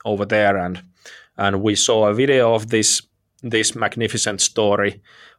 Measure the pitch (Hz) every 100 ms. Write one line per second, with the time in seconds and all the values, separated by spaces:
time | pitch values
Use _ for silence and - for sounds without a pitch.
0 | 110 101 101 107 101 98 90 90 - _
1 | - - - - 101 98 107 101 - 113
2 | 107 107 135 131 117 113 110 110 107 -
3 | - _ _ _ 123 110 107 117 104 113
4 | 113 110 - 98 - - 104 101 101 -
5 | _ - -